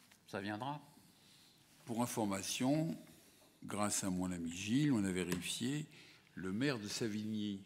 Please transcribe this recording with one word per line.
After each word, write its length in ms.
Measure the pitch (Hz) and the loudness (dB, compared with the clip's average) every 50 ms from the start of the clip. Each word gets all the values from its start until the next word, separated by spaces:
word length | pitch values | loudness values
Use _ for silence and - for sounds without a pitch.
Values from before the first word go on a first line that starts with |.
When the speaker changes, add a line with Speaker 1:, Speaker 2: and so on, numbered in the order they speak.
| - - - - _ | -20 -20 -20 -20 _
Speaker 1:
Ça 140 | - - 98 | -8 -6 -4
viendra. 420 | 98 104 104 104 127 139 147 151 - - - - - - - - - - - - - - - - - - - - - | -4 -4 -4 -4 -4 -6 -6 -8 -10 -16 -20 -20 -20 -20 -20 -20 -20 -20 -20 -20 -20 -20 -20 -20 -20 -20 -20 -16 -8
Speaker 2:
Pour 160 | - 113 113 | -4 -2 0
information, 920 | 123 123 - 127 110 101 98 98 92 - - - 127 131 147 156 156 165 - - - - - - - - - - - - - - - | 0 0 0 0 0 0 0 -2 -2 -2 0 2 2 4 4 4 2 0 -2 -6 -10 -16 -20 -20 -20 -20 -20 -20 -20 -20 -20 -16 -10
grâce 400 | 98 - 98 104 101 - - 104 | -6 -2 0 2 2 2 2 0
à 60 | 98 | 0
mon 200 | 92 90 92 90 | 0 0 0 0
ami 220 | 90 87 82 82 | -2 -2 -4 -4
Gilles, 400 | 85 90 98 104 120 143 151 147 | -4 -4 0 2 4 4 6 6
on 100 | 131 107 | 6 4
a 100 | 98 98 | 4 4
vérifié, 760 | 90 90 87 85 90 90 - - - - 113 127 143 151 151 - - - - - - - - - - | 2 2 0 0 -2 -2 -2 -4 -2 -2 0 0 0 -2 -4 -6 -10 -18 -20 -20 -20 -20 -20 -16 -10
le 180 | - 90 92 | -6 -4 -2
maire 260 | 95 110 135 147 135 110 | 0 2 2 2 2 0
de 100 | 104 101 | -2 -4
Savigny, 720 | - - 123 110 104 107 107 107 110 107 104 104 98 98 101 | -2 -2 -2 0 0 -2 -2 -2 -2 0 0 -2 -2 -4 -8